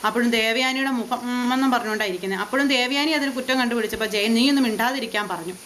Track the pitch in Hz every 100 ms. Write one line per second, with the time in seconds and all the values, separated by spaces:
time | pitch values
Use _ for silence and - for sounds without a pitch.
0 | 214 220 240 233 220 226 262 262 269 254
1 | 220 240 240 247 247 254 269 240 214 214
2 | 208 180 190 190 208 269 277 262 247 277
3 | 302 302 277 247 254 262 240 233 214 214
4 | 214 208 214 226 262 277 247 208 240 269
5 | 233 208 196 175 165 180